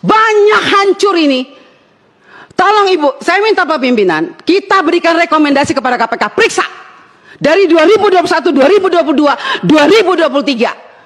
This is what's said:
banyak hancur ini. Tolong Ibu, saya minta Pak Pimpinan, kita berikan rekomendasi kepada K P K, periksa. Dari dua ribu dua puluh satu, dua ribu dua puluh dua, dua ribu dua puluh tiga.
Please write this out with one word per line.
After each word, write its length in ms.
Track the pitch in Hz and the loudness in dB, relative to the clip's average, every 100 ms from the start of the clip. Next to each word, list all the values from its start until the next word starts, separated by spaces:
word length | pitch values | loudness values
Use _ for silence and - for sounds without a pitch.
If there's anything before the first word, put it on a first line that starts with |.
| 175 | 0
banyak 560 | 427 440 427 415 427 - | 2 2 2 2 2 0
hancur 480 | 403 403 370 403 349 | 0 0 0 0 0
ini. 320 | 302 262 254 - - _ _ _ _ _ _ - - | 0 -2 -6 -16 -20 _ _ _ _ _ _ -20 -16
Tolong 320 | - 370 427 392 | -2 0 2 0
Ibu, 320 | 359 294 269 | 0 -2 -4
saya 240 | - 370 | -4 -2
minta 240 | 427 381 330 | 0 0 -2
Pak 160 | 311 | -2
Pimpinan, 560 | 247 240 190 156 170 - - | -2 0 0 -2 -4 -8 -2
kita 400 | 370 - 392 320 | -2 0 0 0
berikan 320 | 349 339 330 | 0 0 0
rekomendasi 560 | 330 311 294 277 285 | 0 0 0 0 -2
kepada 240 | 240 254 247 | -2 -2 -2
K 80 | 226 | -4
P 80 | - | -4
K, 40 | 208 | -4
periksa. 360 | - 440 - - - - - - _ _ | 0 -2 -2 -6 -10 -20 -20 -20 _ _
Dari 320 | - 277 330 381 | -6 0 2 2
dua 240 | 330 320 | 4 4
ribu 240 | 427 403 | 2 2
dua 80 | 370 | 0
puluh 80 | 330 349 | 0 -2
satu, 160 | 330 | 0
dua 160 | 277 269 | 0 2
ribu 240 | 403 370 | 2 2
dua 80 | 339 | -2
puluh 240 | 294 277 294 | 0 0 0
dua, 80 | 269 - - 175 | -2 -6 -6 0
dua 180 | 302 294 | 2 4
ribu 240 | 427 370 | 2 2
dua 160 | 349 320 | 0 0
puluh 160 | 262 285 | -2 -4
tiga. 320 | 247 220 - - - | -4 -4 -6 -20 -20